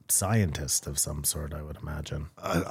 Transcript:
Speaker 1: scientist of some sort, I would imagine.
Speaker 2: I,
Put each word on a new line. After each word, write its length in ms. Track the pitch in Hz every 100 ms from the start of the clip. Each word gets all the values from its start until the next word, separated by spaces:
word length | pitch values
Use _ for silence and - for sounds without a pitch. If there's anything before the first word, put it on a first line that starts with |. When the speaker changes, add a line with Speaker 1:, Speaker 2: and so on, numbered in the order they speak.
| -
Speaker 1:
scientist 800 | - 95 113 92 69 71 - -
of 120 | 71
some 260 | - 73
sort, 280 | 73 76 73
I 80 | 76
would 160 | 76 73
imagine. 480 | 73 76 76 76 76 -
Speaker 2:
I, 200 | - 85 80